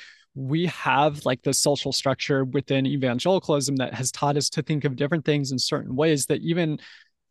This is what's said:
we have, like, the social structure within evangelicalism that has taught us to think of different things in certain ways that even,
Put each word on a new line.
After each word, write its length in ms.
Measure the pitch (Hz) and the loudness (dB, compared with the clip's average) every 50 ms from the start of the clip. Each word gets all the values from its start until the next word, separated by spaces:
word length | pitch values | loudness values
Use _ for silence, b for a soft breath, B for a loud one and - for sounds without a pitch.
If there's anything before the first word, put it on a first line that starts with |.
| B B B B B B _ | B B B B B B _
we 320 | 135 135 131 147 165 175 | -8 -4 -2 0 0 0
have, 580 | 165 - - - 139 127 135 147 156 147 147 - | -2 -4 -2 0 2 4 4 4 2 2 0 0
like, 160 | 151 131 - | 0 0 0
the 120 | - - 135 | 0 0 0
social 380 | - - 151 143 - - 139 | 2 2 2 0 0 -2 -4
structure 540 | 131 - - 139 131 - - - 147 135 135 | -4 -2 0 0 0 0 0 0 0 0 0
within 400 | 131 127 143 - - 143 135 135 | 0 -2 -4 -2 0 0 0 0
evangelicalism 920 | 135 147 139 127 127 120 123 - 175 190 180 - - 156 143 131 143 139 | 0 0 0 0 0 -2 0 2 2 2 2 2 0 0 0 0 0 -2
that 180 | 131 127 - - | -2 -2 -4 -4
has 200 | - 131 123 - | -4 -4 -6 -2
taught 240 | - 151 143 143 | 0 0 0 2
us 120 | 147 135 - | 0 0 -2
to 100 | - 160 | -2 -4
think 240 | 143 - 156 147 - | -2 -2 -2 -2 -2
of 100 | 143 127 | -2 -2
different 300 | 120 143 143 170 160 127 | -2 0 0 0 0 2
things 260 | - 147 147 139 131 | 2 2 2 0 -2
in 80 | 139 123 | -2 -2
certain 340 | - - 156 139 110 - 127 | -2 -2 -2 -4 -4 -4 0
ways 340 | 127 151 165 156 139 - | 2 2 4 2 2 2
that 120 | - 151 113 | 0 -2 -2
even, 380 | - 160 165 180 170 156 151 B B B B B B B B _ _ _ | 0 0 0 0 0 0 -2 B B B B B B B B _ _ _